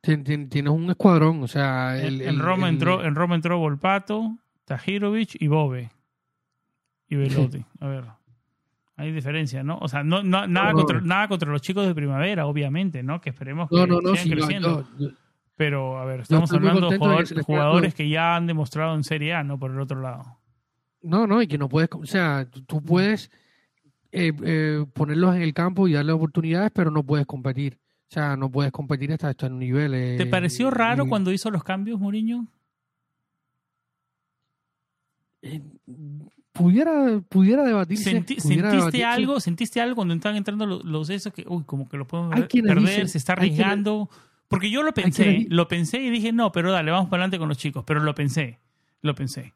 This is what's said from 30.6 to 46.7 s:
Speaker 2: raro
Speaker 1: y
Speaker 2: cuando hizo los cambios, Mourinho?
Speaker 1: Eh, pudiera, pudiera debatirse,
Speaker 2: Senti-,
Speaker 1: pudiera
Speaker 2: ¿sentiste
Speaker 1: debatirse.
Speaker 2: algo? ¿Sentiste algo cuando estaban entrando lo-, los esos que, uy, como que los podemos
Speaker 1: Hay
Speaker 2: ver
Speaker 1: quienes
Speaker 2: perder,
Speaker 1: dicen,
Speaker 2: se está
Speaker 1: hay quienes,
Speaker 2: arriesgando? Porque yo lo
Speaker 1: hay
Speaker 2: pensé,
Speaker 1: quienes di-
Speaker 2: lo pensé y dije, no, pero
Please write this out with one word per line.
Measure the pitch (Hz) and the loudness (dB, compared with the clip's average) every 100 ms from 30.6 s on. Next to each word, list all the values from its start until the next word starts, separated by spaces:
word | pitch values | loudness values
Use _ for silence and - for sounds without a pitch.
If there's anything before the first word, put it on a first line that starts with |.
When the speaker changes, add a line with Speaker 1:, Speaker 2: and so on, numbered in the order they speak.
| 262 | -2
Speaker 2:
raro | 254 226 247 | 2 2 2
Speaker 1:
y | 262 | 0
Speaker 2:
cuando | 220 185 | 0 0
hizo | 190 226 | -2 -2
los | 196 | -4
cambios, | - 190 202 226 | -4 -6 -4 -4
Mourinho? | 202 208 220 240 226 _ _ _ _ _ _ _ _ _ _ _ _ _ _ _ _ _ _ _ _ _ _ _ _ _ _ _ _ _ | -4 -2 -4 -4 -8 _ _ _ _ _ _ _ _ _ _ _ _ _ _ _ _ _ _ _ _ _ _ _ _ _ _ _ _ _
Speaker 1:
Eh, | 123 156 147 - - 127 147 147 147 _ _ | -14 -12 -14 -20 -20 -18 -16 -16 -18 _ _
pudiera, | - 175 202 320 311 262 214 175 | 2 4 6 4 2 2 0 0
pudiera | 190 190 254 | 4 6 6
debatirse, | 277 214 175 208 196 | 4 2 0 -2 0
Speaker 2:
Senti-, | 220 175 269 | 0 -2 -2
Speaker 1:
pudiera | 147 147 202 | 2 2 4
Speaker 2:
¿sentiste | - 170 240 | 4 4 2
Speaker 1:
debatirse. | |
Speaker 2:
algo? | 233 247 254 277 | 0 0 0 0
¿Sentiste | 175 170 233 - | -2 -4 -4 -2
algo | 240 240 | -2 0
cuando | 185 | -2
estaban | 165 202 208 | -2 -2 -4
entrando | 202 208 214 | -4 -4 -4
lo-, | 180 | -4
los | 175 156 156 | -4 -4 -4
esos | 196 202 | -6 -8
que, | - - | -12 -8
uy, | 175 | -6
como | 151 139 131 | -4 -8 -6
que | 143 | -10
los | 135 | -8
podemos | 170 170 | -4 0
Speaker 1:
Hay | 185 | 0
Speaker 2:
ver | - | 2
Speaker 1:
quienes | 254 220 | 2 4
Speaker 2:
perder, | 180 208 | 6 6
Speaker 1:
dicen, | 202 196 | 4 0
Speaker 2:
se | 160 | -2
está | 131 | -2
Speaker 1:
hay | 180 190 | 2 2
quienes, | 151 | 2
Speaker 2:
arriesgando? | 196 208 202 214 202 - _ _ _ | 2 2 -2 -2 -4 -10 _ _ _
Porque | 185 202 | -2 0
yo | 240 | 0
lo | 311 | 0
Speaker 1:
hay | 311 | 2
Speaker 2:
pensé, | 185 143 | 0 4
Speaker 1:
quienes | 208 190 226 | 4 4 2
di- | |
Speaker 2:
lo | 170 170 | 2 2
pensé | 175 165 240 | 0 -2 -2
y | 262 | -2
dije, | 233 220 | 0 0
no, | 226 220 | 2 2
pero | 170 165 | 0 0